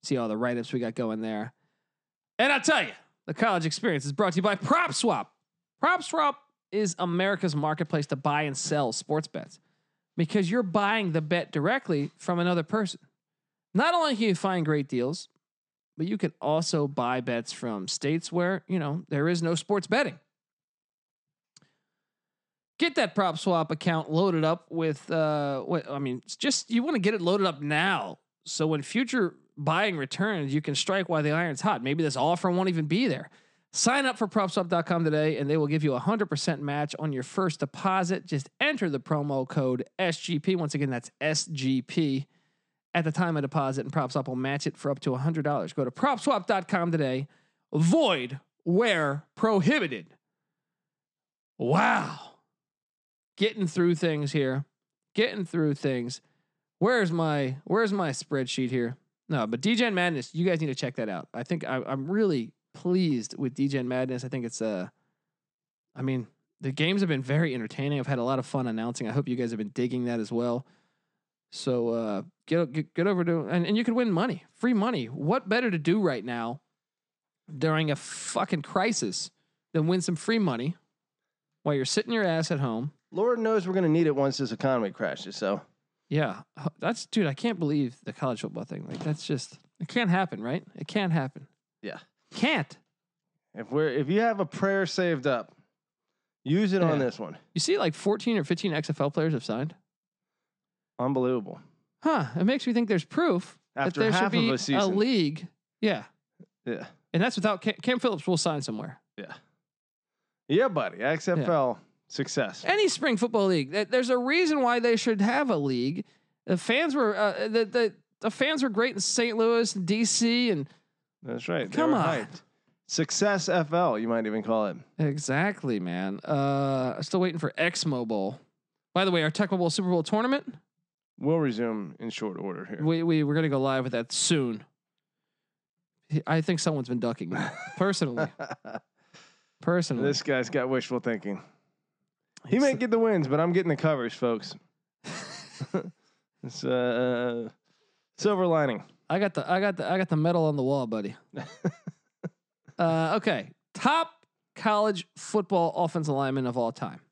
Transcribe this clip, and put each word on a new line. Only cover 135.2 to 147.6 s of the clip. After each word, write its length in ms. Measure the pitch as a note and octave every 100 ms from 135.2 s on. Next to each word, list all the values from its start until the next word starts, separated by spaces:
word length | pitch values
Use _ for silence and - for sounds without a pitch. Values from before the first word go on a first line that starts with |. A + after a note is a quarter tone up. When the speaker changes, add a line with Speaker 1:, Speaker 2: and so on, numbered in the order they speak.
| _ _ _ _ _ _ _ _ _
Speaker 1:
He, 100 | D3+ -
I 160 | D#3+
think 180 | D#3+ E3+
someone's 300 | - D#3 A#2+
been 100 | B2
ducking 300 | A#2 A#2 E2+
me. 80 | F2 - -
Speaker 2:
<laughs> 200 | - -
Speaker 1:
Personally. 480 | F#3+ F#3+ D3+ A#2+ D3+ - B2+ B2 - - _ _ _ - - _ _ _
Personally. 420 | - F3 E3 B2
Speaker 2:
This 200 | C3+ C#3+
guy's 260 | - C3+ A#2
got 180 | C#3 B2+
wishful 300 | C3 A#2 B2
thinking. 400 | B2 A2+ G2+ G2 - _ _ _ _ _ _ _ _ - -
He 80 | A3+
Speaker 1:
It's 100 | C#4
Speaker 2:
may 60 |
Speaker 1:
the 60 | B3
Speaker 2:
get 100 | A#3+
the 80 | A3+
wins, 300 | A3+ G3+ C#3+
but 120 | D3
I'm 140 | E3
getting 160 | F3 E3+
the 60 | D3
covers, 380 | D#3+ D3 A#2
folks. 420 | - B2 A2+ G2 - _ _ _ _
<laughs> 720 | - - - - - - - F#3 F3+ - _ _ _ _
It's, 200 | C3 A#2+
uh, 840 | C3 B2+ B2 A#2+ B2 A#2+ B2 A#2 A2+ _